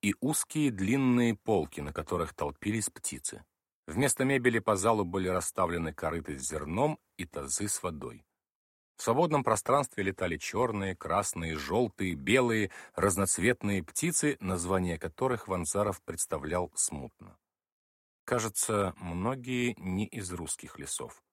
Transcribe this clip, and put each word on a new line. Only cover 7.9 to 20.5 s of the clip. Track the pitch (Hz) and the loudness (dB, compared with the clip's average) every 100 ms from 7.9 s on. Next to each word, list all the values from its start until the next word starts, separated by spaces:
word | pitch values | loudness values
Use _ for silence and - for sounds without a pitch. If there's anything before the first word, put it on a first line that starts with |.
| 78 67 58 _ _ _ _ _ _ _ - | -8 -10 -14 _ _ _ _ _ _ _ -6
В | |
свободном | - 120 170 147 | 0 2 4 2
пространстве | 123 110 - 139 135 - | 2 2 4 2 2 -2
летали | 95 92 90 80 | -2 -2 -2 -2
черные, | - 110 120 104 98 | -4 0 0 0 -4
красные, | 90 80 92 98 85 82 78 | -4 -2 0 0 -4 -4 -4
желтые, | 73 98 117 - 95 | -2 0 0 0 -2
белые, | 82 67 131 123 110 98 - - | -2 2 4 4 2 -2 -6 -12
разноцветные | - 101 90 98 - 98 120 104 98 | 2 2 4 0 4 2 2 0 0
птицы, | 85 - 170 165 151 - | -2 -2 0 2 0 0
названия | 95 92 87 95 90 82 | -2 -2 2 2 2 -2
которых | 82 - 131 120 - | -6 -2 -2 0 -2
Ванзаров | 92 85 101 104 92 | -4 0 0 0 -2
представлял | - 82 - 78 73 87 90 - | -8 -6 -4 -4 -2 -2 -2 -2
смутно. | - 76 113 _ 95 - _ _ _ _ _ _ _ _ | -4 -4 -12 _ -20 -20 _ _ _ _ _ _ _ _
Кажется, | - 123 113 - - 107 95 90 | -2 0 0 -2 0 2 0 -2
многие | 90 87 104 135 123 127 120 - | -6 -2 -2 -4 -4 -2 -2 -2
не | 95 92 107 | -4 -2 -2
из | 120 92 | -6 -8
русских | 85 80 | -8 -6